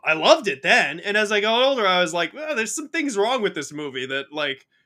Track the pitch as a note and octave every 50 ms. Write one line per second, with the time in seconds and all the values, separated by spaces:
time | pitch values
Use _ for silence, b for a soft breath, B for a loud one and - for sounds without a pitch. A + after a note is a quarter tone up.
0 | - D3+ D#3+ D#3 D#3+ A#3 D#4+ D#4+ A3+ E3 C#3 C3 - F3 A#3 A#3+ E3+ C#3 D3 E3+
1 | E3+ G#3 G3+ G#3+ G#3+ G3+ G#3+ G#3 G3+ A3 A3+ A#3+ C4 C4+ C#4 A#3+ G#3 F#3 F#3 F3+
2 | F3+ D#3+ E3 E3+ E3+ E3 - - D#4 D#4 D4+ A3 A3+ G#3+ - D#4 D4+ - - E4
3 | D4 C#4 G#3+ G3 G3+ A#3 C4+ B3 G#3 F3+ F3 D#3+ C#3 - D3+ D3 D3+ C#3+ B2+ B2+
4 | B2+ B2+ C3+ C#3 C3+ - D3 D3+ D3 C#3 C3+ - _ _ _ _ _